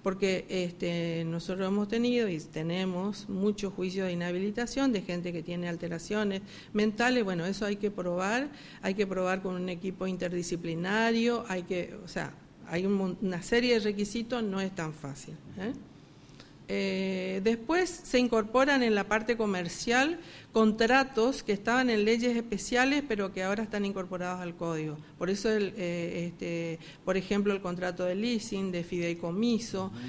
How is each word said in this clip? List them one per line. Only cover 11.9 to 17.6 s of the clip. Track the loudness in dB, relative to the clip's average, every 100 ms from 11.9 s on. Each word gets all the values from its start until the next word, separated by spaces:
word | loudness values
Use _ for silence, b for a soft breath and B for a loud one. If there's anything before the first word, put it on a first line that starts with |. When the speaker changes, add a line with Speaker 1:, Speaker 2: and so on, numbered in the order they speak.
| -8 -10
Speaker 1:
o |
sea, | -6 -6 -8 -20 -20 -6
hay | -2 2
un |
mon-, | 2 0 0
una | -2 -2
serie | 2 4 6
de | 4
requisitos, | 2 0 -2 -2 -4 -2
no | -2 -2
es | -2 -2
tan | -6
fácil, | -6 -8 -10 -12 -14 -14 -8
¿eh? | -6 -6 -12 -20 B B B B B B -4
Eh, | -2 0 0 0 -2 -2 0
después | 2 0